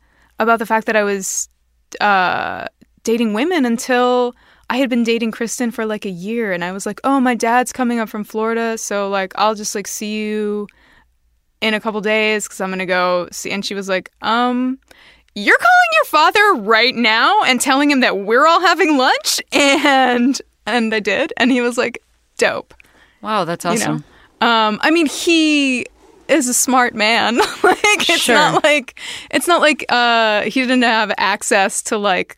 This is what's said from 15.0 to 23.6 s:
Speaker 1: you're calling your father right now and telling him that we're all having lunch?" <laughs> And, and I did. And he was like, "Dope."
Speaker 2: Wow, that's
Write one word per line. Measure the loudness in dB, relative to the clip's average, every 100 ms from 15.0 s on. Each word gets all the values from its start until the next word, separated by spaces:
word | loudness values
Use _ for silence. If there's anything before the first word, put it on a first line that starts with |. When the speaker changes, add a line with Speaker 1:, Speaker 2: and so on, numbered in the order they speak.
| -20 _ _ -6
Speaker 1:
you're | 0 2
calling | 4 4 4 2
your | 0
father | 2 2 4 2 2
right | 2 2 2 0
now | 0 2 2 2
and | 2 0
telling | 2 2 2
him | 2
that | 2 0
we're | 0 4 4
all | 4
having | 2 2 2 2
lunch?" | 2 0 -2 -6 -2
<laughs> |
And, | 0 2 4 4 4 4 2 0 0 -6 _ -4
and | -2 0
I | -2
did. | -2 -2 -2 0
And | 2
he | 2
was | 0 -2
like, | -4 -4 _ _ _ -2
"Dope." | 0 -2 -8 _ _ _ _ _
Speaker 2:
Wow, | -4 -2 -2
that's | -4